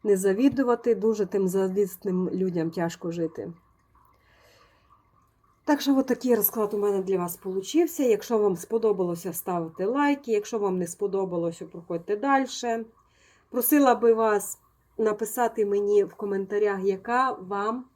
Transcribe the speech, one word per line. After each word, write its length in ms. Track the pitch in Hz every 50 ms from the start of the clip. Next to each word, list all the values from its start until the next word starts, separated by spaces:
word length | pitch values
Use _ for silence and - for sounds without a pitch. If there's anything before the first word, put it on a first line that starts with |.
Не 140 | - 214 202
завідувати, 760 | 185 196 196 190 208 262 277 - 262 262 240 240 233 - 240 226
дуже 320 | 190 202 226 220 208 202
тим 220 | 180 - 196 196 185
завідним 800 | 175 190 190 190 185 202 208 180 - - - 196 185 185 185 170
людям 400 | - 185 190 190 170 175 160 165
тяжко 420 | 165 190 170 170 - - - 170
жити. 400 | 165 170 165 160 165 - 104 170 170 _ _ _ _ _ _ _ _ _ _ _ _ _ _ _ _ _ _ _ _ _ _ _ _ _ _ _ _ _ _ _ _ _ _ _ _ _ _ _ _ _ _
Так 160 | - 294 277
що 180 | - 277 277 262
от 80 | 262
такий 280 | 269 240 - - 254 240
розклад 400 | 214 202 - - 226 214 202 220
у 40 | 208
мене 240 | 202 208 196 196
для 160 | 185 185 190 180
вас 180 | 180 170 -
получився. 680 | - - 190 185 190 190 - - 320 349 320 - -
Якщо 360 | 277 240 214 202 - - 233 220
вам 180 | 208 202 185
сподобалося, 760 | 170 - _ 220 226 226 214 202 190 185 175 175 170 - 185
ставте 540 | 165 - - 190 180 170 165 160 160 - 185
лайки. 460 | 202 254 285 285 285 285 277 - 233
Якщо 260 | 220 208 208 - 233 220
вам 200 | 202 196 185 180
не 80 | 175
сподобалося, 800 | 170 - _ 208 196 180 196 190 185 175 175 170 170 165 - 185
проходьте 500 | 165 - 175 170 - 170 170 170 - 208
далі. 300 | 208 269 277 277 269 269 262 - - - 240 226 226 220 226 _ _ _ _ _ _ _ _ _ _ _ _
Просила 440 | - 247 240 - 302 294 277 254 233
би 180 | 214 226 233 226
вас 440 | 220 226 220 214 202 202 - - _ _ _ _ _ _ _ _ -
написати 680 | 220 214 214 214 226 214 - 254 240 233 233 233 214
мені 380 | 202 202 202 202 202 208 208 196
в 100 | - -
коментарях, 720 | - 214 202 202 196 196 190 208 208 214 208 196 190 190
яка 480 | 196 190 190 - 233 240 254 262 262
вам 520 | - - 185 180 202 202 202 220 233 254 247 _ _